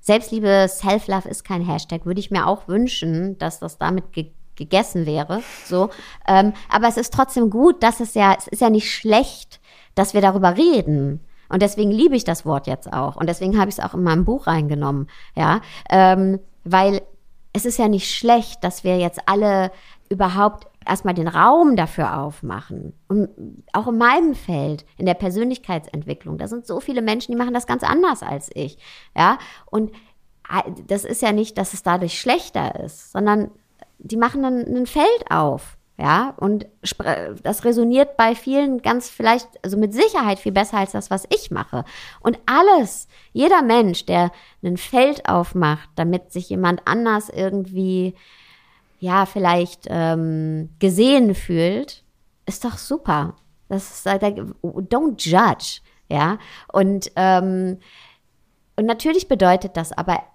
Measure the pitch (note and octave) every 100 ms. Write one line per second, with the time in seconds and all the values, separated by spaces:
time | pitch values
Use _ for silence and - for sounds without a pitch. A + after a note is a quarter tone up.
0 | - G#3+ A3+ A3+ G#3 G3 F#3+ - G3 G#3
1 | - F#3+ - - - F#3 F3 D3+ - E3
2 | E3+ F#3 G3+ G3 - G#3 - F#3+ B3 -
3 | E3+ D#3+ F#3 F#3+ D#3+ - E3+ - D#3+ F#3
4 | - - D#3 - - - D3+ F#3+ A3 F3+
5 | D#3 D3+ D3+ F#3+ A#3 - - F3+ G3 -
6 | - - - F#3+ G3+ G#3 - G#3 A#3 A3+
7 | B3 - C4 - A3+ G#3+ D4+ - A3+ A#3
8 | A#3 - G3+ F#3+ - - A#3+ G#3+ - -
9 | A3 G#3+ C4+ - - - _ - _ -
10 | G3 G#3 G3 F#3+ F#3+ F3+ E4+ C#4 D#3+ D3+
11 | C#3 D3 - - - F#3 G3+ G#3 G#3 G#3+
12 | D#4 C4 G3+ E3 D3+ C#3 - C3+ - -
13 | C#3 - D#3+ E3+ F#3 G#3+ G3 G3 - -
14 | F3 D#3+ F#3 C4 - D#3+ D3 D3 C#3+ C#3
15 | C#3 - - - D#3 F#3+ - - - F#3+
16 | F#3 F#3+ F#3+ F#3+ - - - F#3 G3 G3+
17 | - - - - - G#3 A#3+ A#3+ A3 G3+
18 | - - A#3 A#3+ G#3+ - F3+ - F#3+ F3+
19 | F3 - - G3+ G#3 G3 F#3 - - -
20 | _ F#3+ F#3+ F#3 G#3 G#3 - _ - F#3+
21 | F#3+ F3+ E3 E3 G3+ D4+ E4 A3+ D#3+ -
22 | C#3 D3 C#3+ D3 C#3 G2 - - - -
23 | _ G3+ G3+ - - - - - A3+ A3+
24 | A#3+ C#4+ E4 B3+ - C#3+ C#3+ D3+ _ _
25 | F3+ F3+ G3 F#3 A#3+ B3+ - E3+ D3+ D3
26 | D3 - - D#3 F3 A#3 A#3 F#3 C4+ B3+
27 | A3+ G#3 B3 A#3+ B3 B3 - B3 - D4+
28 | F4+ C#4 - C#3+ - - D3 - - -
29 | - - E3+ B3+ - - - G#3+ G#3+ -
30 | _ _ _ _ - F#3 - F3+ - G3+
31 | - A#3 A3+ G#3 G#3+ - F#3+ F#3+ - F3+
32 | F3+ - - C#4 - G#3 - - - -
33 | - F#3 G#3 G#3+ G3+ _ _ _ - _
34 | - A3 A#3 C#4 C4+ B3 A#3 B3 B3 D4+
35 | E4 A#4 - D#3+ D3+ C3+ - - _ -
36 | D3 E3 C4 - G3 G#3 G3+ _ F#3 -
37 | - D3+ F2 - - G#3 A#3+ A#3+ A#3 B3+
38 | C#4+ C#4 A3+ A#3 - C4+ C#4+ B3+ A3 A#3
39 | - - A3 A#3+ A#3+ - G3 G3+ G#3+ A3
40 | G#4+ G4+ A3 G3 G#3+ G3 G#3+ G#3+ F#3+ G#3+
41 | - F#3+ - G#4 - - - - - -
42 | - - - A#3 - C4+ F#4+ F#4 G#3+ -
43 | - _ _ A3+ D4+ F#4+ B3+ A#3+ G#3+ F3
44 | - F3 F3 - _ _ F3+ F3+ - C4
45 | C4 C#4+ - F3+ F3 F#3 D#3+ D3+ - -
46 | E3+ F3+ F3+ F#3 F3+ F#3+ F3+ F3 - G3
47 | A#3 G#3+ G#3 - F#3+ G3 F#3+ F#3 F#3+ F#3
48 | F#3 F3+ _ _ _ _ _ _ _ _
49 | F3+ F#3 F#3+ G#3 F3+ F3 F3 - - E3+
50 | E3 E3 D#3+ D#3 D#3 D#3 D#3+ - G3 F3+
51 | B3 C#4 A3+ F#3+ - E3+ E3+ G#3 C#4+ -
52 | _ _ _ _ - - B3 G#3+ - D#4
53 | - D3+ D#3 - _ _ _ F#3+ F#3+ -
54 | F#3+ G3 G#3 G#3 - - E3+ - F#3 A#3+
55 | D#4 G#3+ D#3+ F3 A3 B2+ - - _ _
56 | _ D3 D#3 G#3+ - - - - F#3+ G3
57 | - - F#3+ F#3 F#3+ F#3 F#3 F#3 _ -
58 | - _ _ _ _ _ _ - G#3+ A3+
59 | D#4 E4 - B3 F#3+ F3+ F#3+ F3+ E3 -
60 | E3+ E3 -